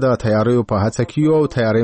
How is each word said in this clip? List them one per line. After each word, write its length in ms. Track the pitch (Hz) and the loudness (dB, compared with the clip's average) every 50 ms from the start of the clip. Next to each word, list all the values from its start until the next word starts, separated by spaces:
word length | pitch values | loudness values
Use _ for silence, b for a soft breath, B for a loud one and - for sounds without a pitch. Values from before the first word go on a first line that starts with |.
| 135 | 0
د 100 | 131 123 - - | 0 0 0 0
تیاریو 400 | 113 107 107 110 117 123 123 113 | 0 0 0 2 2 2 0 0
په 160 | - 110 101 98 | 0 -2 -2 0
هڅه 180 | 113 - - 123 - | -2 -2 -2 -4 -4
کې 80 | - 151 | -2 -2
یو 180 | 151 151 156 | 0 2 2
او 120 | 156 151 139 - | 2 0 0 -2
تیاری 280 | 127 117 110 110 113 | -2 -2 0 0 0